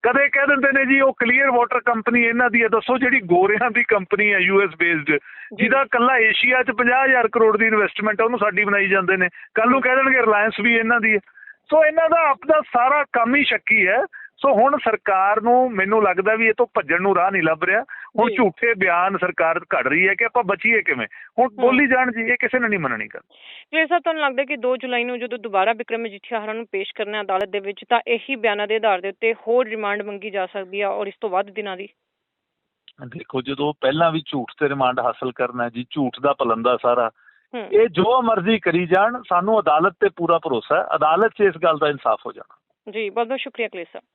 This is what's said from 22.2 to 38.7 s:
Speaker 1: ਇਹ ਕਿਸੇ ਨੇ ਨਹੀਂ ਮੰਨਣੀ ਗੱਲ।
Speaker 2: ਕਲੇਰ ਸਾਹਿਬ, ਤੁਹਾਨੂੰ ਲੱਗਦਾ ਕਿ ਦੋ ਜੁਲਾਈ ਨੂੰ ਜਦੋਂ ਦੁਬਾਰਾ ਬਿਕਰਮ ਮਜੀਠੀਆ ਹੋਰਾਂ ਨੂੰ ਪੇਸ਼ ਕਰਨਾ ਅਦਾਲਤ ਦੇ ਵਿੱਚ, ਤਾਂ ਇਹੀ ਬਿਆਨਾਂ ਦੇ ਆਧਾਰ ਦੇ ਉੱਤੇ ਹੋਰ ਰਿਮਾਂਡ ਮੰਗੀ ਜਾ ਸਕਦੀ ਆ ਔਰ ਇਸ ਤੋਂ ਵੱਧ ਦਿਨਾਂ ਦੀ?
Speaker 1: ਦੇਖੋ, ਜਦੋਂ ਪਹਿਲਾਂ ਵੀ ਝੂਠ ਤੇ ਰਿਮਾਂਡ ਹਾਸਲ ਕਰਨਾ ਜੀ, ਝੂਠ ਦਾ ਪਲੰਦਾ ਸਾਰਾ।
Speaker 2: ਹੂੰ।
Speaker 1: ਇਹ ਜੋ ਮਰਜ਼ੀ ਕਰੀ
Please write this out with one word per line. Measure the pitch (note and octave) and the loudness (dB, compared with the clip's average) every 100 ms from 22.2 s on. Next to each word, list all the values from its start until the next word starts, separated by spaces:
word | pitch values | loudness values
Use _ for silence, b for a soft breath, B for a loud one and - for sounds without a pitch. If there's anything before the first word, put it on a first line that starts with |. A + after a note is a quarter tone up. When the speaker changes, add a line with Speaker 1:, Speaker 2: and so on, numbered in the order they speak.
Speaker 1:
ਇਹ | A3+ B3 | -4 -2
ਕਿਸੇ | A#3+ B3+ | 0 -2
ਨੇ | A#3 | -2
ਨਹੀਂ | G3+ | -2
ਮੰਨਣੀ | C#3+ A2+ G#2+ | -4 -6 -8
ਗੱਲ। | - _ B B B B | -14 _ B B B B
Speaker 2:
ਕਲੇਰ | D#4 D#4 | -2 0
ਸਾਹਿਬ, | F4 | 0
ਤੁਹਾਨੂੰ | D#4 D#4+ | -2 -2
ਲੱਗਦਾ | C#4+ B3+ | -2 -2
ਕਿ | C4+ C#4+ | -4 -4
ਦੋ | B3 B3+ | -2 -4
ਜੁਲਾਈ | B3+ B3 | -2 -4
ਨੂੰ | A#3+ B3 | -4 -6
ਜਦੋਂ | A#3+ A#3 | -8 -10
ਦੁਬਾਰਾ | G#3+ G3 G3 | -4 0 0
ਬਿਕਰਮ | A3+ A#3 A3+ | -2 -4 -6
ਮਜੀਠੀਆ | A3+ G3 - A#3 | -8 -12 -10 -8
ਹੋਰਾਂ | G#3+ | -6
ਨੂੰ | A3 A3+ | -10 -8
ਪੇਸ਼ | F#3+ F#3+ | -8 -8
ਕਰਨਾ | - G#3 G#3+ | -8 -8 -6
ਅਦਾਲਤ | G3+ F#3+ G3+ | -4 -2 -2
ਦੇ | G3+ | -6
ਵਿੱਚ, | G3 G3 A3 | -8 -12 -2
ਤਾਂ | A#3 - | -2 0
ਇਹੀ | A#3 - A3 | -4 -2 -2
ਬਿਆਨਾਂ | G#3+ G#3 G#3 | -2 -2 -2
ਦੇ | A3 | 0
ਆਧਾਰ | G#3+ F#3 | 2 0
ਦੇ | F#3+ | -2
ਉੱਤੇ | F#3+ A3+ | -2 -2
ਹੋਰ | A3 - A#3+ A3+ | -2 0 0 0
ਰਿਮਾਂਡ | A3 G#3 G#3 | -4 -4 -4
ਮੰਗੀ | G#3 G3+ G#3 | -6 -10 -8
ਜਾ | G3 F#3 | -6 -6
ਸਕਦੀ | G3+ F#3 G3+ | -8 -10 -6
ਆ | G3+ | -4
ਔਰ | G3+ G3+ | -4 -6
ਇਸ | - | -8
ਤੋਂ | A3 | -4
ਵੱਧ | F3+ G3+ | -4 -4
ਦਿਨਾਂ | G3 G#3 F#3 | -8 -10 -10
ਦੀ? | G3+ _ _ _ _ _ _ _ _ _ - _ C3+ | -14 _ _ _ _ _ _ _ _ _ -20 _ -18
Speaker 1:
ਦੇਖੋ, | E3 - C3+ | -16 -8 -8
ਜਦੋਂ | B2 C#3 D3 D3+ | -6 -4 -4 -2
ਪਹਿਲਾਂ | C3 D3+ E3+ | -2 2 0
ਵੀ | D#3+ D3+ | 0 -6
ਝੂਠ | C#3+ A2+ - | -8 -8 -4
ਤੇ | D3 | -2
ਰਿਮਾਂਡ | C#3 B2+ B2+ | 0 -2 0
ਹਾਸਲ | A#2+ A2+ C3 | -4 -4 -8
ਕਰਨਾ | A#2+ B2 B2 A#2+ | -4 -6 -4 -6
ਜੀ, | A#2 B2 | -6 -10
ਝੂਠ | D#3 C3 - | -4 -4 -2
ਦਾ | C#3 | -2
ਪਲੰਦਾ | C3+ A#2+ A2+ A#2 B2 | 0 0 0 0 0
ਸਾਰਾ। | B2 A#2+ A2+ b b b b | 2 2 0 b b b b
Speaker 2:
ਹੂੰ। | B3 G3+ | -12 0
Speaker 1:
ਇਹ | - A3+ | 2 2
ਜੋ | D#3+ F#3+ B3+ | 2 2 2
ਮਰਜ਼ੀ | A#3 A3 F3+ A3 | 2 0 0 0
ਕਰੀ | F#3 | 0